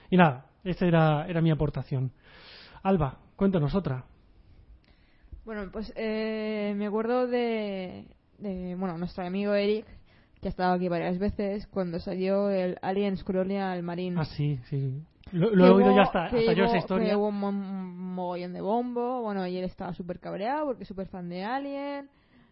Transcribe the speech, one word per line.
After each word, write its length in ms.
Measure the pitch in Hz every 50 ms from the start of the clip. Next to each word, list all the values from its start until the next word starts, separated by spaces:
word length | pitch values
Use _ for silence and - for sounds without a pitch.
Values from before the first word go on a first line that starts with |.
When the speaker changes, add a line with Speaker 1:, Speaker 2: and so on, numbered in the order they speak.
| - -
Speaker 1:
Y 80 | 190
nada, 300 | 180 180 156 123 127 - _ _ _ -
esa 220 | 190 165 - 196
era, 400 | 175 165 165 160 156 151 147 160 190
era 140 | 175 165 160
mi 80 | 165
aportación. 640 | 156 143 156 143 139 139 127 - 147 131 131 123 - _ _ - - - - - - - - - - - -
Alba, 360 | 196 196 175 147 131 - - - _ _
cuéntanos 380 | - 196 196 185 175 147 139 143
otra. 320 | 196 170 - 131 127 123 - - _ _ _ _ - - - - - - - - - _ - - _ _ _ _ _ - - - - -
Speaker 2:
Bueno, 240 | 220 220 214 202 180 -
pues, 200 | 214 208 214 -
eh, 760 | - 220 220 214 220 220 220 220 220 214 214 214 208 208 208 208
me 100 | 202 208
acuerdo 400 | 208 196 220 220 226 247 254 254
de, 760 | 247 247 247 240 233 226 220 214 208 196 190 185 180 - 196 - - - _ _ _ _ -
de, 380 | - 208 185 185 180 180 180 180
bueno, 200 | 190 185 165 165
nuestro 260 | 180 170 - - 180
amigo 280 | 180 185 196 202 208 208
Eric, 320 | 202 202 202 214 220 - - - - - - _ _ _ _ _ _
que 80 | - 190
ha 20 |
estado 240 | - - 180 180 180
aquí 140 | 180 180 180
varias 300 | 175 170 165 175 180 180
veces, 480 | 202 208 - - 208 196 196 214 - -
cuando 300 | - 202 185 175 165 180
salió 500 | - 208 - 185 185 190 196 196 202 202
el 260 | 196 190 180 180 180 - -
Aliens 420 | 185 190 196 202 202 190 180 -
Colonial 580 | - 190 185 185 185 196 196 196 190 185 180 175
Marine. 380 | 170 175 175 185 185 180 175
Speaker 1:
Ah, 40 | 156
sí, 340 | - - - 147 147 147 127 120 -
sí. 340 | 147 139 135 135 131 143 160 - _ _ - - -
Lo, 180 | 170 170 226 214
lo 100 | 185 180
Speaker 2:
Que 60 | 180
Speaker 1:
he 20 | 190
oído 140 | 196 202 202
Speaker 2:
hubo, 60 | 196
Speaker 1:
ya 60 | 202 196
hasta, 260 | - - 190 165 -
Speaker 2:
que 80 | 247 240
Speaker 1:
hasta 140 | 226 226 170
yo 120 | 175 196
Speaker 2:
hubo, 60 | -
Speaker 1:
esa 80 | 233 170
historia. 300 | 160 - 190 190 185 214
Speaker 2:
que 60 | 208
hubo 120 | 208 208 214
un 100 | 208 202
mon-, 760 | 196 202 202 196 196 190 196 190 185 180 175 180 185 185 180
mogollón 380 | 180 180 175 180 175 180 180 180
de 80 | 180
bombo, 640 | 175 190 214 240 247 247 240 240 240 240 254 254 233
bueno, 240 | 214 202 196 185
y 100 | 180 180 185
él 60 | 185
estaba 280 | 180 - - 190 180 170
súper 260 | - 185 175 180 185
cabreado 460 | - 170 170 180 196 233 277 302 311
porque 160 | 285 233 - 190
es 40 | -
súper 180 | 202 185 190 175
fan 200 | - 190 175 175
de 160 | 175 180 190
Alien. 640 | 220 247 269 277 277 277 277 277 285 285 277 277 277 _ _ _ _ _ - _ _